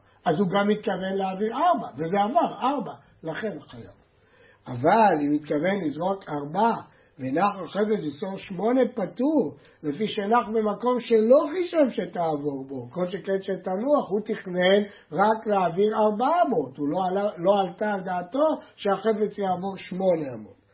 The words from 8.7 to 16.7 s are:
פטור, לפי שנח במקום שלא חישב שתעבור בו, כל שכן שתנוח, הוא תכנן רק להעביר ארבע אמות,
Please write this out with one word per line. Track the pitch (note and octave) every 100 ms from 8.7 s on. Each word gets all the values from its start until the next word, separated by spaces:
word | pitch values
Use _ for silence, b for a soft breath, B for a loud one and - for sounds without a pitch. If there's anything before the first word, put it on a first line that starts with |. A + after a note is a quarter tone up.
| B3+ A#3
פטור, | - F3+ - C4 D#4 D#3 - b b
לפי | D3+ D3 G#3+
שנח | - G3+ A#3+ G#3
במקום | A3+ G#3+ G3+ A#3+ B3
שלא | - A3+ A3 C4+ D#4
חישב | E4+ F4 E4+ C4+
שתעבור | G#3+ F3+ F#3 E3 D3+ D3 C#3 C3+
בו, | C3+ A#2+
כל | E3+ F3+
שכן | F#3+ G3 G3
שתנוח, | F#3+ F#3 F#3+ F#3 B3+ D4 -
הוא | G3+
תכנן | G#3 G#3 - F3+ F3+ G3+ G#3 B -
רק | D#3 G#3 A3 A3
להעביר | G3+ F3+ E3 G#3+ A3
ארבע | G#3+ G#3 B3+ E4+ D#4+
אמות, | G3 C3